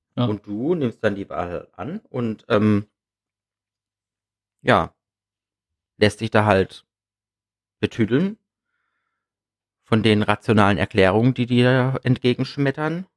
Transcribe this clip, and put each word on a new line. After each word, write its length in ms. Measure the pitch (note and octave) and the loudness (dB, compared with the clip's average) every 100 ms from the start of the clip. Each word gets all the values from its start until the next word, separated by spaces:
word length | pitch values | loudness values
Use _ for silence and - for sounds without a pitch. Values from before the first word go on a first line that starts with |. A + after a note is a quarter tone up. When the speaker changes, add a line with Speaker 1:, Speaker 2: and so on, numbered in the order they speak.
| _ - | _ -4
Speaker 1:
Ja. 80 | A#2+ | -4
Speaker 2:
Und 200 | G#2 - | -4 -6
du 280 | G#2 C#3 F3 | -6 -4 -2
nimmst 280 | B2+ - | -4 -2
dann 120 | G#2+ G2+ | -4 -4
die 120 | F#2 | -8
Wahl 400 | D2+ F2 E2+ - | -8 -6 -8 -12
an 280 | - A2+ G3+ - | -14 -12 -12 -10
und, 360 | B2+ A#2 G#2+ - | -6 -6 -6 -6
ähm, 380 | G#2+ G#2+ G2+ G2+ _ _ _ _ _ _ _ _ _ _ _ _ _ _ _ _ _ | -2 0 0 -4 _ _ _ _ _ _ _ _ _ _ _ _ _ _ _ _ _
ja, 320 | C3 G#2 E2 - _ _ _ _ _ _ _ _ _ - | 0 0 0 -8 _ _ _ _ _ _ _ _ _ -2
lässt 240 | G#2 - | 0 0
dich 100 | A2+ | -2
da 140 | A2 G#2+ | 0 2
halt 400 | F#2+ F#2 - _ _ _ _ _ _ _ _ _ _ | 2 0 -6 _ _ _ _ _ _ _ _ _ _
betüdeln 560 | G#2 - G#2 C3 F#3+ A3 _ _ _ _ _ _ _ _ _ _ _ _ _ _ | -4 -2 -2 0 -2 -6 _ _ _ _ _ _ _ _ _ _ _ _ _ _
von 200 | - A2+ | -2 0
den 200 | G#2+ G#2 | 2 2
rationalen 540 | G#2 G#2 - G#2+ G2+ F2+ | 2 -2 2 4 4 2
Erklärungen, 560 | F#2+ G2+ F#2 G#2 B2 B2+ | 0 2 4 4 2 0
die 120 | A#2+ | 0
dir 520 | B2 B2 B2+ B2+ C3 | 2 2 2 0 -2
entgegenschmettern 1040 | - A2+ B2 B2 C3+ - C#3 C#3 D#3 E3+ F#3+ | -2 0 0 -2 -4 -4 -4 -4 -6 -6 -10